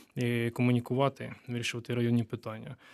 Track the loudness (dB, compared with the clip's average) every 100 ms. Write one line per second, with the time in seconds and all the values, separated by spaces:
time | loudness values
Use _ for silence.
0 | -10 -2 0 0 0 2 4 4 2 2
1 | 2 0 -10 -12 -8 -6 -4 -6 -4 0
2 | 2 2 2 -6 -10 -12 -12 -16 -18